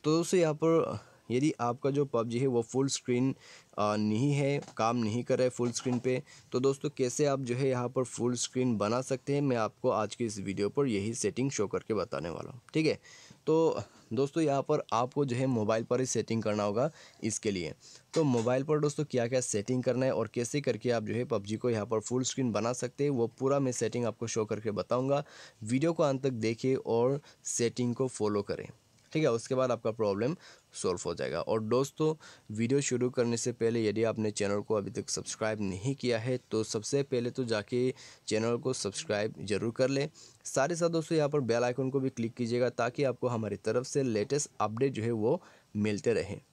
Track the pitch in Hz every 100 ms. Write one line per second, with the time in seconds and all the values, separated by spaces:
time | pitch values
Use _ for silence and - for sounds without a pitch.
0 | 147 160 165 185 160 151 160 165 - 98
1 | - - - 120 151 - 123 117 139 139
2 | 139 117 113 117 135 120 113 131 135 -
3 | - 123 135 - - - - - 104 107
4 | 107 107 143 139 139 143 - - 113 120
5 | 110 120 117 127 127 - 120 117 127 123
6 | 131 127 - - - 127 135 139 151 -
7 | 127 - 147 135 127 123 135 123 123 135
8 | 123 - 120 123 - 127 127 110 104 120
9 | 131 131 - 143 143 120 104 _ 131 107
10 | 104 - 117 107 98 95 101 - 139 101
11 | 104 117 104 117 135 127 98 92 - 107
12 | 87 69 82 82 - 123 - 160 156 -
13 | - - - - - 160 160 104 107 -
14 | - 117 139 165 156 139 131 151 - 110
15 | 127 - 143 120 135 120 107 113 117 123
16 | 131 117 104 113 107 104 104 104 151 -
17 | - - 110 - 214 190 156 - - -
18 | _ 165 151 120 113 127 143 151 147 151
19 | 147 123 117 131 - 107 98 127 127 123
20 | 131 85 113 120 120 147 143 110 123 117
21 | 107 107 127 110 98 110 123 113 104 110
22 | - 123 127 - 127 104 113 123 123 -
23 | 143 135 113 - 135 139 135 120 110 120
24 | 117 104 113 113 107 107 110 104 - 123
25 | 135 143 143 - - _ 107 127 165 170
26 | 151 135 135 117 110 117 131 131 - 117
27 | 123 143 - - - - 117 120 123 117
28 | 131 - 107 104 101 87 - - _ _
29 | _ 160 151 117 - 131 131 117 117 113
30 | 107 98 123 180 - - _ - 101 87
31 | 87 82 65 80 - 110 110 123 139 -
32 | 156 160 - - - 107 117 139 143 123
33 | 123 123 120 117 123 117 113 117 107 104
34 | 113 107 107 - 101 104 101 107 98 -
35 | 101 - - - 110 110 98 90 117 139
36 | 123 113 117 127 _ 110 110 113 - 139
37 | 139 123 120 120 120 110 101 123 131 -
38 | - - - 107 113 120 131 127 101 -
39 | - 104 110 - 98 98 110 120 131 139
40 | 151 - - - - - 139 170 170 165
41 | 156 160 143 147 117 117 120 123 131 139
42 | 131 - 113 - 117 120 123 - 120 131
43 | 139 123 123 120 107 101 110 117 135 147
44 | 135 107 104 143 - - 107 113 139 127
45 | 113 117 107 175 - - _ 104 104 104
46 | 123 101 90 101 _